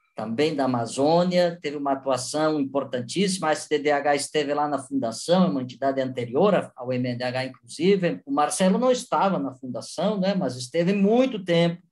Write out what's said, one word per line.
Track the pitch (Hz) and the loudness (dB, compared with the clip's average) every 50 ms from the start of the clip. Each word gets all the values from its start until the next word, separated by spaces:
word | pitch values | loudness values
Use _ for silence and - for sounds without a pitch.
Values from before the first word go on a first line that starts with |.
| _ _ _ | _ _ _
também | - 110 110 113 123 147 160 156 | -10 -8 -4 -2 0 0 0 0
da | 139 135 | 0 0
Amazônia, | 127 127 120 113 107 - 131 135 151 165 175 180 180 180 180 175 170 170 - | 0 0 -2 -2 -4 -2 0 2 4 4 4 4 2 2 2 2 2 0 -4
teve | - 147 143 | -8 -8 -6
uma | 147 143 139 135 | -4 -2 -2 -2
atuação | 135 131 135 131 123 - - - 147 156 156 156 151 | -2 -2 -2 -2 -2 -2 -4 -2 0 0 2 2 0
importantíssima. | 139 135 - 139 135 127 - 123 123 123 - 165 202 190 190 185 160 156 | -2 -2 -2 -4 -4 -4 -4 -6 -6 -4 -2 0 0 0 0 0 0 0
A | |
S | 156 151 - | -2 -2 -2
T | - 156 143 | -2 -2 0
D | 139 147 | 2 2
H | 147 143 139 147 147 | 0 2 2 2 0
esteve | 143 139 - - 156 147 139 143 | 0 0 -2 -2 -2 0 0 0
lá | 143 147 | -2 -2
na | 147 143 | -2 -2
fundação, | 131 - - 139 135 117 113 110 - - - 170 190 180 160 | -4 -4 -4 -4 -2 -2 -2 -4 -4 0 2 4 4 4 4
uma | 147 135 | 2 -2
entidade | 127 123 - - 135 135 131 135 | -4 -6 -6 -4 -2 -2 0 0
anterior | 131 127 127 - 117 117 117 143 185 208 185 151 - - _ | -2 -4 -4 -6 -6 -2 0 2 4 4 4 2 0 -4 _
ao | - 123 123 - | -12 -8 -4 -4
M | 123 127 127 | -2 -2 -4
N | 120 | -4
D | 117 123 | -4 -4
H, | 127 123 127 131 | -4 -4 -4 -6
inclusive. | 131 - - _ - - - 160 185 202 185 175 165 143 - - | -8 -10 -16 _ -14 -6 0 2 2 2 2 2 -2 -4 -4 -6
O | 139 | -4
Marcelo | 139 147 147 147 - - 190 190 208 | 0 0 0 0 2 2 2 4 4
não | 226 247 254 | 4 4 2
estava | 254 247 - - 160 156 180 196 180 151 | 2 0 0 -2 0 2 2 2 0 -2
na | 139 135 127 | -4 -6 -8
fundação, | - - 127 113 110 107 - - - 165 208 220 196 | -10 -10 -10 -10 -10 -10 -10 -6 -4 -2 -2 0 0
né, | 180 190 202 | 0 0 0
mas | 185 151 127 123 | 0 -2 -4 -4
esteve | 123 - - - 165 170 175 202 | -6 -8 -4 -2 0 2 2 2
muito | 208 196 202 226 247 262 262 254 202 190 | 4 4 4 6 4 4 2 0 -4 -2
tempo | 175 170 165 170 170 170 - _ _ | 0 2 4 4 2 0 -4 _ _